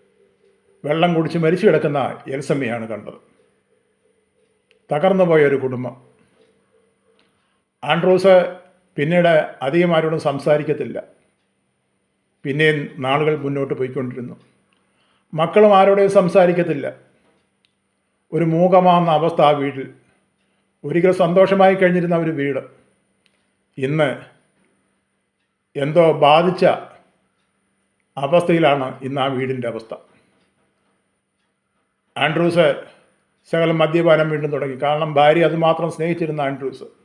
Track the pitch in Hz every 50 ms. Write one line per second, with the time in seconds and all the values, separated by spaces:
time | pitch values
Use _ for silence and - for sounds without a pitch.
0 | _ _ _ _ _ _ _ _ _ _ _ _ _ _ _ _ - 143 151 165
1 | 170 175 170 160 160 151 - 170 160 160 175 180 208 208 160 151 - 156 147 143
2 | 123 113 110 - - - 135 143 143 - 156 139 135 113 117 117 110 107 110 104
3 | - - - - _ _ _ _ _ _ _ _ _ _ _ _ _ _ _ _
4 | _ _ _ _ _ _ _ _ _ _ _ _ _ _ _ _ _ _ 147 151
5 | 156 190 190 185 185 170 165 156 147 143 139 127 127 131 127 120 127 123 - -
6 | _ _ _ _ _ _ _ _ _ _ _ _ _ _ _ _ _ _ _ _
7 | _ _ _ _ _ _ _ _ _ _ _ _ _ _ _ _ - 135 151 170
8 | 165 185 185 180 185 190 185 185 175 - - - - _ _ _ _ _ _ -
9 | 143 156 175 180 170 170 165 156 - - - - - 139 151 170 180 175 170 156
10 | 156 160 160 156 - 151 139 135 - 165 151 151 147 151 147 - 123 117 104 -
11 | - - _ _ _ _ _ _ _ _ _ _ _ _ _ _ _ _ _ _
12 | _ _ _ _ _ _ _ _ _ 151 135 147 156 156 151 147 143 - - -
13 | 127 131 135 151 156 151 156 143 135 139 139 139 139 131 151 131 131 131 127 143
14 | 131 123 - 127 120 - - - _ _ _ _ _ _ _ _ _ _ _ _
15 | _ _ _ _ _ _ - 151 160 165 - 208 214 208 202 190 190 196 196 202
16 | 196 196 196 202 185 175 175 196 180 175 175 170 170 165 156 139 127 131 - -
17 | _ _ _ _ _ _ _ _ _ _ _ _ _ _ _ _ _ _ _ _
18 | _ _ _ _ _ _ - 156 170 165 160 160 180 185 185 185 180 180 175 175
19 | 170 165 156 151 156 170 165 - 160 143 151 139 139 139 131 135 135 131 - _
20 | _ _ _ _ _ _ _ _ _ _ _ _ _ _ _ _ - 143 151 170
21 | 170 185 180 180 185 160 175 190 190 185 196 190 190 190 196 190 190 180 175 180
22 | 170 170 175 165 165 160 156 139 139 143 135 131 - - _ _ _ _ _ _
23 | _ _ _ _ _ _ _ _ _ _ _ _ _ _ _ - 131 135 151 156
24 | 151 135 120 - - - _ _ _ _ _ _ _ _ _ _ _ _ _ _
25 | _ _ _ _ _ _ _ _ _ _ _ _ _ _ _ 139 139 147 156 175
26 | 170 160 147 143 147 143 151 160 175 185 175 - 185 156 113 - - - - -
27 | _ _ _ _ _ _ _ _ _ _ _ _ _ _ _ _ _ _ _ _
28 | _ _ _ 131 139 139 165 175 175 - 170 165 165 143 143 139 131 131 131 -
29 | 139 131 139 139 131 139 135 127 131 127 135 127 120 117 110 113 - - - -
30 | _ _ _ _ _ _ _ _ _ _ _ _ _ _ _ _ _ _ _ _
31 | _ _ _ _ _ _ _ _ _ _ _ _ _ _ _ _ _ _ _ _
32 | _ _ _ - 135 151 156 165 170 175 170 175 170 147 131 - - - - _
33 | _ _ _ _ _ _ _ _ _ _ - 165 165 165 165 160 156 156 151 170
34 | 165 170 156 156 156 156 156 147 147 151 143 135 143 139 131 123 147 143 151 151
35 | 160 156 147 139 147 151 156 170 165 156 - 160 160 160 160 160 165 160 - -
36 | 156 170 170 170 170 156 151 151 143 135 139 131 135 131 - - - - _ _
37 | _